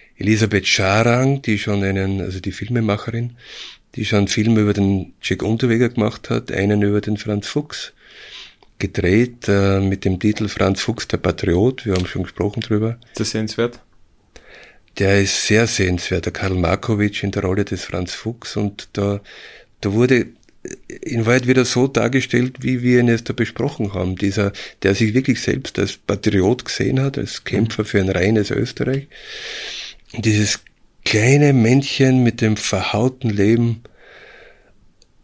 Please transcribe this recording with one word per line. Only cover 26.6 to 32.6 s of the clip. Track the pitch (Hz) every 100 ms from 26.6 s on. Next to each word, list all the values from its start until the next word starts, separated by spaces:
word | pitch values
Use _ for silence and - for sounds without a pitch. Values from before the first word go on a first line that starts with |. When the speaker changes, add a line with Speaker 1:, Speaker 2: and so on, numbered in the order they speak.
Speaker 1:
gesehen | - - 117 131
hat, | 135 135
als | - -
Kämpfer | - - 110 -
Speaker 2:
Mhm. | 104
Speaker 1:
für | 101
ein | 95
reines | 90 95 113 98
Österreich. | - 117 - 127 139 139 - - - - - - - - - -
Und | -
dieses | 110 107 104 - - _ _ _
kleine | - 107 117 143 147
Männchen | 135 110 135 139 - 131 131
mit | 120 110
dem | 110
verhauten | 107